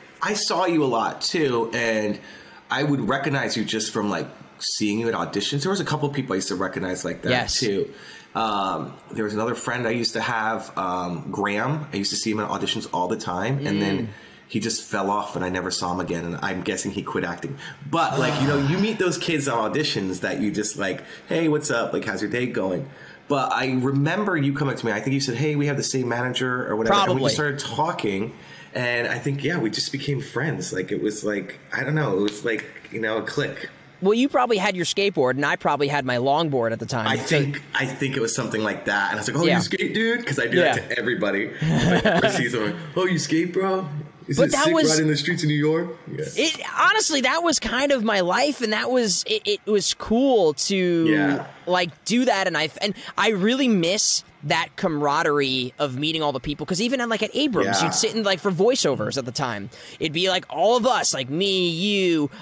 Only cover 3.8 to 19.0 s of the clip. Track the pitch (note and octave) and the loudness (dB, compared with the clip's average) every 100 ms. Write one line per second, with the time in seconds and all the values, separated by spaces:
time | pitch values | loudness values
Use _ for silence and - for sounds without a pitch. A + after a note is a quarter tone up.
3.8 | A2 A#2 G#2 F2 C#2 - - - - - | -2 -2 -2 -2 -6 -12 -20 -6 -4 0
4.8 | G#2+ G#2 A#2 G2+ E2+ E2+ G2+ C#3+ F3+ G3 | 0 0 0 -2 -2 -2 -2 0 0 0
5.8 | D3 D3 C#3+ C#3+ - F#2+ - F2+ F#2 - | 0 -2 -2 -2 -2 -2 0 -2 -2 -2
6.8 | F#2 F2+ E2+ F2 - B2 A#2 - A2 G2 | -4 -4 -4 -4 0 0 0 0 0 0
7.8 | D#2+ - - - - - A2 G2+ G2 E2 | -2 -6 -18 -20 -10 -4 -2 0 -2 -2
8.8 | D2 - - A2 G#2+ G#2 A2+ A#2 - A#2+ | -6 -12 -10 -4 -2 0 -2 -2 -2 -2
9.8 | A#2 A#2+ A2+ A#2 G#2+ A#2 A2 A2 - - | 0 0 0 -2 -2 -2 0 -2 -4 -4
10.8 | F#2 F2+ F2 E2 C#2+ G2 G2+ G2+ B2 D3+ | -2 -2 -2 -6 -6 -2 0 0 0 -2
11.8 | D3+ G2+ G2 - A2+ G#2+ G#2 G2 F#2+ A2 | -4 -4 -2 -2 0 -2 -2 -2 -2 -4
12.8 | - - F2+ A2 - F2+ A2 C3+ C3+ G2+ | -4 -2 -2 -2 -4 -2 -2 -2 0 0
13.8 | G2 - A2+ - - - - A2+ A2 - | 0 -2 -4 -10 -20 -20 -8 -4 -2 -2
14.8 | - G#2+ G2 G#2 G2+ F2 F2+ F2+ F2+ F2+ | -2 -2 0 0 -2 -4 -2 -2 -2 -2
15.8 | F2+ F2+ F2 E2+ E2+ E2+ G2 F#2 F2 F#2+ | -2 -2 -2 -4 -4 -4 -4 -4 -4 -2
16.8 | G#2 G2 - F#2+ F2 E2+ - C#3 - - | -4 -4 -4 -4 -4 -6 -8 -10 -12 -14
17.8 | C#3 - D3 C#3+ B2+ C#3+ C3+ C#3+ C#3 F3+ | -4 -2 0 0 0 2 2 2 2 2
18.8 | G#3+ A3 | 0 0